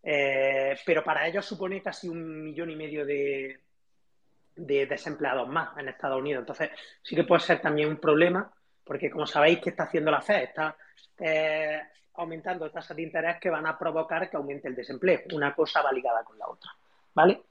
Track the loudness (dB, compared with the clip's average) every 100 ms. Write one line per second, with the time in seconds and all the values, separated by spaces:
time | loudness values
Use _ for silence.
0 | 0 2 2 2 2 2 0 -2 0 0
1 | 2 0 0 -2 -6 -6 -4 -4 -6 -8
2 | -8 -8 -8 -10 -10 -6 -8 -6 -8 -6
3 | -2 -2 0 -2 -6 -12 _ _ _ _
4 | _ _ _ _ _ -16 0 2 2 -2
5 | -6 -4 -2 0 0 -2 -4 -8 -12 -6
6 | -4 -2 -2 -4 -6 -6 -6 -6 -20 -20
7 | -4 0 4 4 4 2 2 2 0 2
8 | 4 6 6 4 -4 _ _ _ -10 -6
9 | -4 -4 -2 6 6 6 0 -4 -2 0
10 | 2 2 2 0 0 -2 -4 -4 -20 _
11 | -20 _ -2 0 2 0 -2 -4 -8 _
12 | _ -10 -8 -8 -8 -6 -6 -10 -12 -8
13 | -4 -2 -2 0 -2 0 -2 -2 -2 -2
14 | -2 -2 -2 -4 -6 -8 -8 -8 -8 0
15 | 2 2 0 0 0 2 2 4 2 0
16 | 0 0 -2 -12 -14 -12 -18 -20 _ _
17 | _ 6 6 6 _